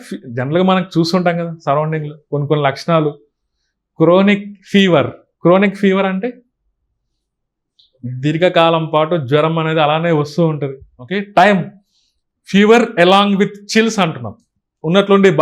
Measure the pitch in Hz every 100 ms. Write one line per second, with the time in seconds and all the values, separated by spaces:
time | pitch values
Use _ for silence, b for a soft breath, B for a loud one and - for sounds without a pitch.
0 | - - 131 120 127 170 185 185 180 160
1 | 165 185 175 170 170 165 - 143 156 160
2 | 147 147 _ 143 143 151 139 135 - 165
3 | 151 - _ _ _ _ _ _ _ -
4 | 160 185 196 202 - - - 196 190 156
5 | 123 - _ _ 165 185 202 196 196 190
6 | 196 190 247 247 _ _ _ _ _ _
7 | _ _ _ _ _ _ _ _ _ _
8 | 123 127 147 160 180 170 165 165 156 156
9 | 160 175 123 147 156 165 160 160 147 156
10 | 170 156 147 - 165 151 139 135 - -
11 | 123 196 202 - 196 190 139 - _ _
12 | _ _ _ _ - 190 208 233 226 -
13 | 175 196 202 190 202 - - 220 226 220
14 | 165 135 113 - _ _ _ _ 156 190
15 | 196 196 196 156